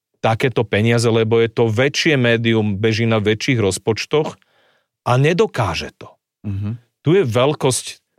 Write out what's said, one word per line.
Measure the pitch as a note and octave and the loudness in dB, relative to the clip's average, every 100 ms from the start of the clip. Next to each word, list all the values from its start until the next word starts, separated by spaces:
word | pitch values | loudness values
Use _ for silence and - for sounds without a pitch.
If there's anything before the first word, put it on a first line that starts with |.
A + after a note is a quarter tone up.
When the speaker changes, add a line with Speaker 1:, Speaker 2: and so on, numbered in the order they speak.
| _ - | _ -4
Speaker 1:
takéto | A2+ A2+ C3 B2 | -2 0 0 -2
peniaze, | A2 G#2 A#2 A#2 | -2 0 2 2
lebo | A#2 A2+ A2 A#2 | 2 2 2 2
je | A2+ | 2
to | - | 0
väčšie | A2+ A2 C3+ - E3 | 0 2 0 0 0
médium, | C#3 A#2+ A#2 A#2 A2 G#2+ | 2 2 2 2 0 0
beží | F#2+ A2+ G#2+ | 0 -2 0
na | A#2 A2 | 0 0
väčších | G#2 A2 - A#2 | 0 0 -2 0
rozpočtoch | G2 - - G#2+ - D3 D3+ - _ _ _ _ _ _ | 0 -2 -4 -4 -2 -2 -4 -10 _ _ _ _ _ _
a | - | -2
nedokáže | B2 D3 F3 A3 - G2 E2 D2+ | 2 2 2 0 -2 -4 -4 -10
to. | - - _ _ _ | -16 -20 _ _ _
Speaker 2:
Mhm. | G#2+ G2 G2+ A#2 _ _ | -8 -6 -6 -8 _ _
Speaker 1:
Tu | D3 | 2
je | F#3+ | 2
veľkosť | C#3 A2+ C#3 D#3 C3+ - - - _ | 2 2 0 0 -2 -2 -8 -18 _